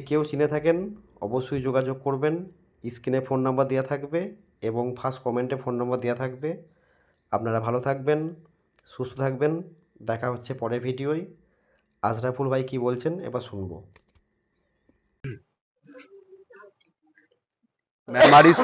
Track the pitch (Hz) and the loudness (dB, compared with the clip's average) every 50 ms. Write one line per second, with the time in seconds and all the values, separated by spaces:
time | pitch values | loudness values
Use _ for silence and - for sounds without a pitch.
0 | 135 - 147 151 151 151 147 139 147 147 147 151 151 165 165 175 190 214 208 - | -2 0 0 0 0 0 0 0 0 2 0 0 2 2 0 0 -2 -6 -10 -14
1 | - - - - - 104 117 131 127 - 143 139 127 135 127 131 131 131 131 135 | -20 -20 -12 -10 -6 -4 -2 -4 -4 -2 -4 -4 -2 0 0 0 0 0 -4 -4
2 | - 143 135 131 143 151 160 175 185 190 - _ _ _ _ _ - 120 117 - | -2 -2 -2 0 0 -2 -2 -2 -6 -10 -18 _ _ _ _ _ -12 -10 -10 -8
3 | - 127 127 131 131 - 135 131 131 131 131 127 135 127 131 131 135 - 147 135 | -4 -2 -2 -2 0 0 -2 0 0 0 2 2 0 0 0 -2 -2 -2 -6 -6
4 | 139 143 151 170 190 208 - - _ _ _ - - 110 113 120 120 123 127 123 | -6 -4 -4 -4 -4 -6 -10 -16 _ _ _ -8 -6 -4 -4 -4 -4 -4 -6 -6
5 | - 131 131 - - 123 120 123 123 127 139 127 - 131 120 120 123 123 127 123 | -6 -6 -6 -6 -4 -4 -2 -2 -2 -2 -4 -4 -4 -4 -4 -4 -2 -2 -2 -2
6 | 120 120 120 120 131 127 127 127 147 156 175 - - - _ _ _ _ _ _ | -2 -2 -2 -2 -4 -6 -6 -6 -8 -8 -8 -8 -12 -20 _ _ _ _ _ _
7 | _ _ _ _ _ - - 104 110 113 113 113 110 113 120 123 123 135 139 139 | _ _ _ _ _ -4 -4 -2 -2 0 -2 -2 0 -2 -2 -2 -2 -2 -4 -2
8 | 131 147 151 151 156 165 175 - - - _ _ _ _ _ _ - - - - | -2 -2 0 0 -2 -6 -10 -12 -20 -20 _ _ _ _ _ _ -20 -14 -10 -10
9 | 127 - - 135 135 135 135 127 147 151 160 170 185 - - - _ _ _ - | -10 -8 -6 -4 -4 -2 0 0 0 0 0 -2 -6 -10 -18 -20 _ _ _ -10
10 | - 110 113 113 123 127 123 - - - 135 127 117 110 120 123 120 131 127 131 | -6 -4 -4 -2 -2 -4 -6 -6 -8 -10 -8 -6 -4 -4 -4 -4 -4 -4 -6 -4
11 | 139 143 156 165 190 - - - _ _ _ _ _ _ _ _ _ _ _ _ | -4 -4 -4 -4 -6 -10 -14 -20 _ _ _ _ _ _ _ _ _ _ _ _
12 | - 107 113 110 117 127 127 131 139 131 135 135 131 131 135 127 120 123 123 123 | -4 -2 -2 -2 -4 -4 -4 -2 -2 -2 -2 -2 -2 -4 -4 -4 -2 -2 -2 -2
13 | - 160 170 185 175 143 120 120 - - 104 101 95 87 82 80 - - - - | -4 -6 -6 -6 -8 -8 -8 -8 -8 -8 -10 -10 -10 -10 -12 -14 -18 -20 -20 -20
14 | _ _ _ _ _ _ _ _ _ _ _ _ _ _ _ _ _ _ _ _ | _ _ _ _ _ _ _ _ _ _ _ _ _ _ _ _ _ _ _ _
15 | _ _ _ _ - 135 110 - _ _ _ _ _ _ _ _ _ - 285 - | _ _ _ _ -14 -14 -14 -14 _ _ _ _ _ _ _ _ _ -20 -20 -20
16 | - 381 392 392 381 370 381 381 392 - 480 392 - 403 _ _ _ 320 _ _ | -20 -20 -20 -20 -20 -20 -20 -20 -20 -20 -20 -20 -20 -20 _ _ _ _ _ _
17 | _ 311 _ _ _ _ _ _ _ _ _ _ _ _ _ _ _ _ _ _ | _ _ _ _ _ _ _ _ _ _ _ _ _ _ _ _ _ _ _ _
18 | _ - - - 156 143 - 147 151 165 160 - | _ 0 6 8 10 12 12 12 12 12 10 10